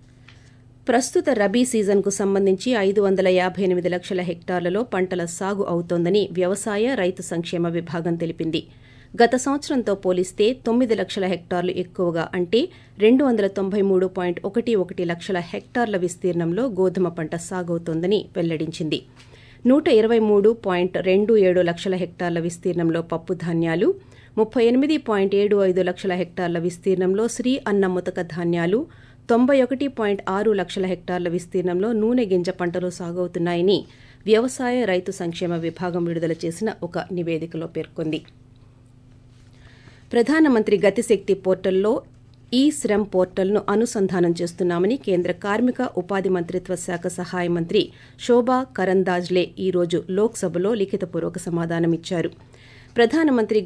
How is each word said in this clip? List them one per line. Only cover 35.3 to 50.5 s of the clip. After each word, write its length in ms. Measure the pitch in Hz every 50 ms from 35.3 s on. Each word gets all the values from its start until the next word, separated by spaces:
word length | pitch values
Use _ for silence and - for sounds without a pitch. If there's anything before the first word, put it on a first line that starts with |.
| 165 170 185 170 175
విభాగం 480 | 165 165 165 165 - 185 175 170 175 170
విడుదల 300 | 170 170 165 170 160 160 165 -
చేసిన 260 | 165 165 170 220 220 - - -
ఒక 140 | 170 - 175 - -
నివేదికలో 560 | 190 175 170 165 165 156 165 165 - 160 165 165
పేర్కొంది. 540 | - 160 156 - - - 160 156 156 151 - - - - - - - - - - - - - - - - - - - - - - - - - - - - - - - - - - - - - -
ప్రధానమంత్రి 640 | - 240 233 247 302 320 320 294 247 214 214 - 208 185
గతిశక్తి 560 | 190 196 196 - - - 220 190 - - 190
పోర్టల్లో 580 | 196 - 190 185 180 - 196 185 190 196 214 254 - - - - - - - - - - - 240
ఈ 80 | 254 277 302
శ్రమ్ 340 | 294 - - 220 208 202 208 202 -
పోర్టల్ను 460 | 185 185 180 - 190 185 190 208 202 - -
అనుసంధానం 640 | 202 214 233 240 - 220 190 185 180 185 175 170 170 175
చేస్తున్నామని 560 | 175 170 - - 190 175 175 170 185 202 254 277
కేంద్ర 340 | - 208 185 175 175 175
కార్మిక, 500 | 175 - - 202 202 226 247 254 247 - 254 - - 185
ఉపాధి 320 | 175 - 202 190 185 196
మంత్రిత్వ 460 | 185 175 170 170 165 180 - - 185
శాఖ 320 | 170 - - 180 170 175 180
సహాయ 400 | 175 180 175 - - 180 175 170
మంత్రి 340 | 175 170 165 170 - 208 - - - - - - - - -
శోభా 340 | - 240 240 240 247 254 254 262 262 - -
కరందాజ్లే 640 | 185 185 185 190 185 185 180 175 180 170 185 180 170 165 - -
ఈ 80 | 190 185
రోజు 340 | 180 175 175 165 175 156 - -
లోక్సభలో 640 | 185 196 214 233 226 - 196 170